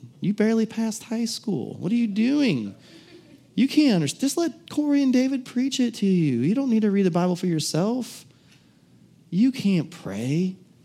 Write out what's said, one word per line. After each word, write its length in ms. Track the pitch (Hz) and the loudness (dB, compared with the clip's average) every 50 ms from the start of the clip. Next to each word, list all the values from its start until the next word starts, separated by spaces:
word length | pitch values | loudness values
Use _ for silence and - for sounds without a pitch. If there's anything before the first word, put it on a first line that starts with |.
| - - - - | -20 -20 -12 -6
You 140 | - 170 208 | -4 -2 0
barely 320 | - 208 220 226 226 220 | 0 0 2 2 0 0
passed 380 | 220 - 220 226 220 214 - - | -2 -2 -4 -4 -4 -6 -8 -10
high 220 | - 226 226 233 | -8 -6 -4 -4
school. 520 | 226 - - - - 190 139 110 104 - - | -4 -6 -8 -6 -6 -6 -4 -6 -8 -8 -8
What 120 | - 175 | -4 -2
are 40 | 226 | 0
you 120 | 240 233 220 | 0 0 0
doing? 680 | 190 202 220 247 285 294 285 247 165 123 107 101 98 - - - - - - - - - - - - - - _ - | 0 0 0 2 2 2 2 2 0 0 -4 -6 -10 -14 -20 -20 -20 -20 -20 -20 -20 -20 -20 -20 -20 -20 -20 _ -2
You 120 | - 226 269 | 0 0 2
can't 260 | - 302 302 285 214 | 4 4 4 4 4
understand. 260 | 175 156 139 - - | 4 2 0 -2 -2
Just 160 | - 277 - - | -4 -2 -2 0
let 320 | 339 320 233 - - - | -2 -2 -4 -8 -16 -8
Corey 320 | - 294 294 294 285 285 | -4 -2 0 2 2 2
and 120 | 285 262 240 | 4 4 4
David 320 | 247 254 262 277 262 254 | 4 2 2 0 -4 -6
preach 340 | - - 240 254 269 262 - | -6 -4 -2 -2 -2 0 0
it 140 | 247 240 226 | 0 0 0
to 100 | - - | 0 2
you. 360 | 196 190 180 160 147 127 117 | 2 4 4 4 2 2 2
You 140 | 123 156 220 | 2 2 2
don't 140 | 269 277 262 | 0 2 2
need 120 | 226 220 | 2 2
to 100 | 214 214 | 2 2
read 120 | 196 202 196 | 2 4 2
the 80 | 180 | 2
Bible 260 | 165 175 175 180 180 175 | 2 2 2 0 0 -2
for 100 | - 185 | -2 -2
yourself. 800 | 170 156 151 - - 151 180 214 240 254 233 - - - - - _ _ _ - - _ _ _ _ _ _ _ _ _ _ _ _ _ - - | -2 -2 -2 -2 -2 0 0 0 -2 -4 -6 -8 -12 -20 -20 -20 _ _ _ -20 -20 _ _ _ _ _ _ _ _ _ _ _ _ _ -14 -6
You 240 | - 175 226 269 247 | 0 2 2 2 2
can't 360 | - 175 202 196 170 143 - | 0 0 2 2 2 0 -2
pray. 680 | - - - - 95 101 113 127 143 165 185 185 185 - - _ _ _ | -8 -14 -12 -10 -8 -6 -4 -2 0 0 0 -2 -4 -8 -16 _ _ _